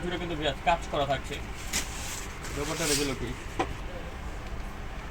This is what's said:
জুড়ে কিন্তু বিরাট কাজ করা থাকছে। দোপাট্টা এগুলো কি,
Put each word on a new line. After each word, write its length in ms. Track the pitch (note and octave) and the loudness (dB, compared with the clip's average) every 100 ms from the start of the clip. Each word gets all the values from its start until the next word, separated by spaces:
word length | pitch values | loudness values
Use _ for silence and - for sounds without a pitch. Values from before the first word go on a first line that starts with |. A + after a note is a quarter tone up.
জুড়ে 140 | E3+ F3 | 0 0
কিন্তু 140 | F3 D#3+ | 0 2
বিরাট 200 | D3+ C3+ - | 2 4 4
কাজ 140 | E3+ - | 4 4
করা 140 | D#3 C#3 | 2 4
থাকছে। 240 | C3+ - C#3+ - - - - - - - - - - - C#3 | 2 0 -4 -4 -4 -2 0 0 -4 -4 -4 -4 -6 -4 -2
দোপাট্টা 280 | D3 D#3 D#3+ | 0 2 4
এগুলো 200 | C#3 C#3+ B2 | 6 4 2
কি, 100 | A#2 B2 - - - - - - - - - - - - - - - - - | -2 -2 -4 0 0 0 -4 -4 -4 -4 -4 -4 -4 -4 -4 -4 -6 -4 -6